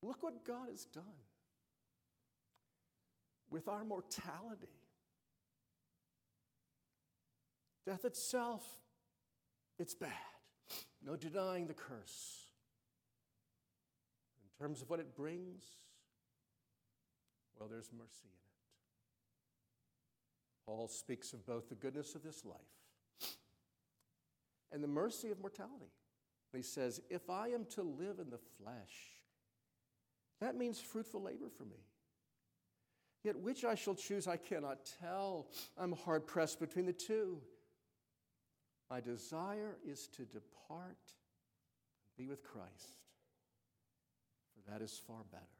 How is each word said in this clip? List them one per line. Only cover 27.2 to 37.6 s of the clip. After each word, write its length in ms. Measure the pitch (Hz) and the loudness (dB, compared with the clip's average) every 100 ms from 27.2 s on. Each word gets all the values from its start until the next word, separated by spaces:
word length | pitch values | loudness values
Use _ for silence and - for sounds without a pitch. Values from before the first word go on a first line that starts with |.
| 170 | 2
I 200 | 185 226 | 2 4
am 180 | 240 220 | 4 2
to 160 | - | 2
live 360 | 180 139 185 196 | 2 2 0 0
in 120 | 165 | -2
the 80 | 120 | -4
flesh, 840 | - - 104 120 95 - - - - _ _ _ _ _ _ _ _ _ _ _ | -8 -12 -8 -6 -8 -12 -14 -16 -20 _ _ _ _ _ _ _ _ _ _ _
that 160 | 226 | 0
means 260 | 247 240 226 | 4 2 2
fruitful 420 | - 220 220 208 | -2 -2 -2 -2
labor 280 | 196 - - | -2 -2 -4
for 140 | - | -8
me. 200 | 113 95 98 _ _ _ _ _ _ _ _ _ _ _ _ _ | -10 -12 -16 _ _ _ _ _ _ _ _ _ _ _ _ _
Yet 120 | 214 208 | 2 4
which 280 | 196 254 | 2 4
I 100 | 240 | 6
shall 200 | 220 - | 6 4
choose, 320 | 190 - 202 185 | 2 4 2 4
I 100 | 170 | 2
cannot 500 | - 175 147 135 - | 2 0 2 -2 -4
tell. 640 | - 175 185 196 180 139 - - - | -6 -2 2 2 2 -2 -6 -8 0
I'm 160 | 180 | 2
hard-pressed 680 | 170 - 160 156 180 156 - | 2 8 6 8 6 6 6
between 260 | 160 - 180 | 2 4 4
the 60 | |
two. 500 | 175 - 220 202 170 135 - | 4 4 6 6 2 -6 -18